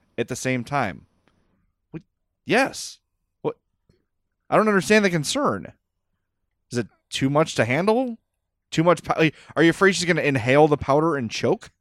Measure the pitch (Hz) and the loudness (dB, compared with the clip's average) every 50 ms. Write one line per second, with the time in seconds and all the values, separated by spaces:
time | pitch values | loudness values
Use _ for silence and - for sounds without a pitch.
0 | _ _ _ - 120 - 123 - - 131 127 123 113 - 143 143 123 95 73 - | _ _ _ -8 -6 -6 -8 -6 -4 -4 -4 -4 -6 -6 -4 -4 -4 -4 -8 -12
1 | - _ _ _ _ _ _ _ _ _ _ _ _ _ _ _ _ _ - 165 | -20 _ _ _ _ _ _ _ _ _ _ _ _ _ _ _ _ _ -18 -18
2 | - _ _ _ _ _ _ _ _ - 190 240 277 - - - - - - _ | -18 _ _ _ _ _ _ _ _ -2 0 0 0 -2 -6 -12 -14 -16 -18 _
3 | _ _ _ _ _ _ _ _ - 151 - - _ _ _ _ _ _ _ _ | _ _ _ _ _ _ _ _ -8 -8 -8 -8 _ _ _ _ _ _ _ _
4 | _ _ _ _ _ _ _ _ _ _ 135 170 214 214 208 190 - - 214 214 | _ _ _ _ _ _ _ _ _ _ 0 2 2 2 0 0 2 4 2 4
5 | 202 190 175 160 139 - - 269 285 190 110 92 - - - _ _ _ _ _ | 4 2 0 -2 -4 -4 -4 -2 -2 -2 -2 -4 -8 -14 -20 _ _ _ _ _
6 | _ _ _ _ _ _ _ _ _ _ _ _ _ _ 120 120 113 - _ _ | _ _ _ _ _ _ _ _ _ _ _ _ _ _ -6 -6 -6 -6 _ _
7 | _ _ - - 131 135 143 147 160 156 - - 117 110 127 151 185 214 220 247 | _ _ -6 -4 -2 0 2 0 0 0 0 -2 -2 0 0 0 0 0 0 0
8 | 269 247 226 - _ _ _ _ _ _ _ _ _ _ - - 165 175 170 - | -2 -4 -8 -12 _ _ _ _ _ _ _ _ _ _ -2 2 2 2 2 2
9 | - - - - 165 151 - - - - - 139 160 165 156 - 196 196 180 165 | 0 -6 -2 0 0 0 -2 -6 -20 -8 0 2 2 2 4 4 2 2 2 2
10 | 175 165 175 156 123 143 139 127 107 127 135 147 156 151 147 - - - 135 151 | -2 -2 -2 0 0 0 -2 0 2 4 6 6 6 4 2 -2 0 0 0 2
11 | 156 170 156 139 117 107 - - - 120 180 233 - - _ _ | 2 0 -2 -2 -4 -6 -6 -4 -2 -2 -2 -2 -6 -18 _ _